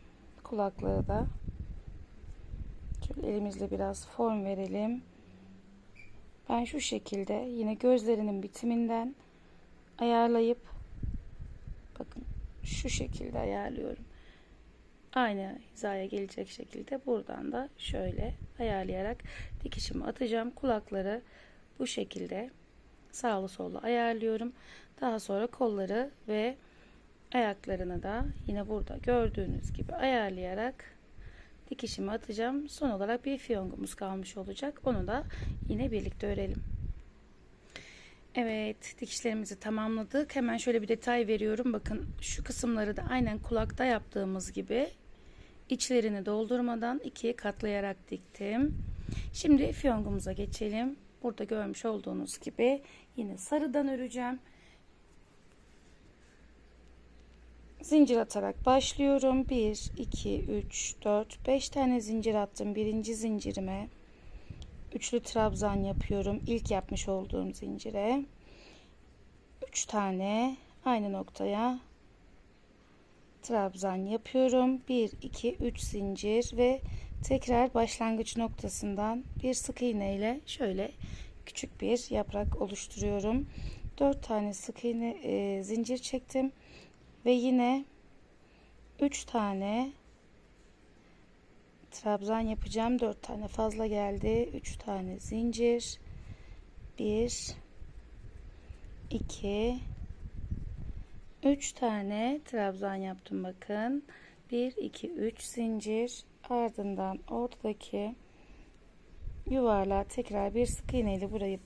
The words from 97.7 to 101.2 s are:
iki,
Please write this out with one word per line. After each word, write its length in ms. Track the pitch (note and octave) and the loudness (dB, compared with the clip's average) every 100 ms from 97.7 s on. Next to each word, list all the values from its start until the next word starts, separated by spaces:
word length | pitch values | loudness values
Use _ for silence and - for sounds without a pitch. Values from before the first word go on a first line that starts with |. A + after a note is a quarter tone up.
| - - - - - - - - - - - - - - | -14 -14 -14 -16 -16 -14 -14 -16 -16 -16 -14 -14 -14 -6
iki, 680 | A3 - - G3+ G#3 A#3 B3 - - - - - - - - - - - - - - | -4 -4 -4 -2 2 2 0 -4 -8 -10 -10 -10 -8 -6 -4 -4 -6 -6 -8 -10 -14